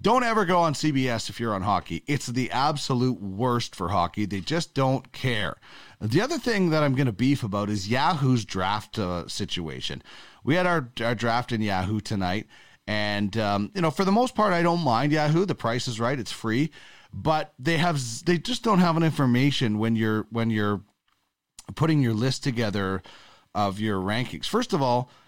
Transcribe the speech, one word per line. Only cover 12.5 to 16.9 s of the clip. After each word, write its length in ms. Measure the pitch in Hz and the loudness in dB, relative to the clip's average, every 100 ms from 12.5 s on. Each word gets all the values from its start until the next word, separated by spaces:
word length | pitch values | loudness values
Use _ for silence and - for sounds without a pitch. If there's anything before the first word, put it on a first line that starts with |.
| - - _ - | -18 -20 _ -6
and, 500 | 107 104 104 104 110 | -2 -2 -2 -2 0
um, 360 | 104 101 104 | 0 0 -2
you 60 | 190 | -2
know, 100 | - | -2
for 140 | - | 0
the 80 | 190 | 2
most 240 | 208 247 - | 2 2 0
part, 160 | 214 | 0
I 100 | 170 | 2
don't 220 | 170 170 | 2 2
mind 260 | 147 117 147 | 2 2 2
Yahoo. 340 | 156 151 160 | 2 2 2
The 120 | 190 131 | 2 -2
price 320 | 117 120 127 | -2 -2 -4
is 100 | 110 | -2
right; 220 | 117 139 | -2 -2
it's 100 | 101 | -6
free, 400 | - 113 113 156 - - | -6 -2 0 0 -4 -20